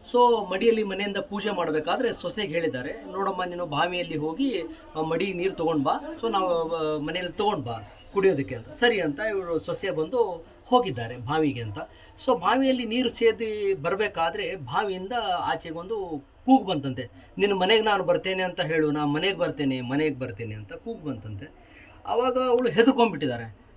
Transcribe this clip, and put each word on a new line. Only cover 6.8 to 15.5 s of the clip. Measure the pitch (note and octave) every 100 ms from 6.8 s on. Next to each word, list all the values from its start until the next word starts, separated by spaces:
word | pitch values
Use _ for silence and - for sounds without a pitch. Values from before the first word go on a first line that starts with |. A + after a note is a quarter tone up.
| D#3 D3+
ಮನೆಯಲ್ಲಿ | D3 F3 F3
ತಗೊಂಡ್ | E3+ G#3 G3 A#2+
ಬಾ | A2+ G2+ - -
ಕುಡಿಯೋದಕ್ಕೆ" | G3 F#3+ D3 C3+ B2
ಅಂತ. | -
ಸರಿ | - A#3 G#3+
ಅಂತ | D#3+ C#3+
ಇವರು | G#3+ G3 F3 D#3+
ಸೊಸೆ | E3+ E3 G3
ಬಂದು | D#3 D#3 B3 G#3+ F3 - - -
ಹೋಗಿದ್ದಾರೆ | B3 G3 A#2 A2+ B2
ಬಾವಿಗೆ | A#2 D#3+ D#3 A#2+
ಅಂತ. | A2 G#2 - - - - -
So | A3
ಬಾವಿಯಲ್ಲಿ | F3+ B3 C4+ B3+ A3+
ನೀರು | A#3 B3
ಸೇದಿ | - A3+ A3 A3+ G#3+ G3+
ಬರ್ಬೇಕಾದ್ರೆ | F#3 D#3+ G3 G#3+ D#3+ E3 G3+ F3 F#3
ಬಾವಿಯಿಂದ | C3 D#3+ G#3 F#3 F#3+ A#3+ G#3 F3
ಆಚೆಗೊಂದು | -